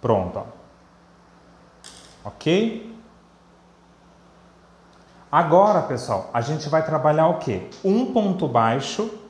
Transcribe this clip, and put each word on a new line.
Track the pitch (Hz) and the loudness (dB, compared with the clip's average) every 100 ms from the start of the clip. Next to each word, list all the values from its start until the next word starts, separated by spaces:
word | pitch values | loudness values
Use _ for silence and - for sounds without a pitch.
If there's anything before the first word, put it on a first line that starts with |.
| 117 | 2
Pronto, | 107 90 - | 2 0 -8
ó. | - - - _ _ _ _ _ _ - _ - - _ - - - - 104 | -12 -16 -20 _ _ _ _ _ _ -20 _ -20 -20 _ -20 -20 -20 -18 -18
Ok? | - - 180 226 - - - - - _ _ _ _ _ _ _ _ _ _ _ _ - _ _ _ - - - - - | -8 0 0 0 -4 -14 -20 -20 -20 _ _ _ _ _ _ _ _ _ _ _ _ -20 _ _ _ -20 -20 -20 -20 -2
Agora, | 151 165 170 202 202 | 0 4 4 6 4
pessoal, | - 123 - 101 - | 0 -6 -4 -4 -2
a | 117 | -4
gente | 117 151 147 | -4 -4 -2
vai | 156 156 | -2 0
trabalhar | 151 156 156 165 | 0 2 4 2
o | 180 | 2
quê? | - 98 - - | -2 -4 -6 -6
Um | 196 214 254 | 0 0 2
ponto | - 202 180 151 | 0 0 0 0
baixo | 123 113 127 131 - 220 - - | 2 2 2 -4 -6 -6 -8 -18